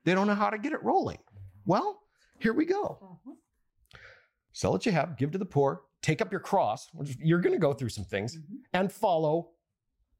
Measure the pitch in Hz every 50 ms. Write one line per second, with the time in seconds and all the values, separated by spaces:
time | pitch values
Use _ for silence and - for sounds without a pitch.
0 | - 165 185 190 202 208 202 208 208 208 220 214 208 302 311 - - 226 339 381
1 | 294 - - - _ _ - - - - - - - 180 180 247 359 415 392 -
2 | _ _ _ _ _ _ _ - - 226 226 - 320 339 381 415 381 - - -
3 | 196 185 175 - - 262 - - _ _ _ _ _ _ _ _ _ _ - -
4 | - - - _ _ _ _ _ _ _ - - - 92 131 190 - 240 175 151
5 | - 175 143 - 135 151 165 190 208 - - 143 139 135 - - - _ _ _
6 | - 156 156 - 220 185 202 175 - - 202 185 147 107 110 - - - - 160
7 | 139 143 127 - 151 160 170 175 185 370 370 254 160 139 135 - 131 107 - 107
8 | 92 - 107 98 104 120 165 160 147 147 214 - - _ - 180 196 190 - -
9 | 226 202 170 160 160 147 156 170 165 - _ _ _ _ _ _ _ _ _ _
10 | _ _ _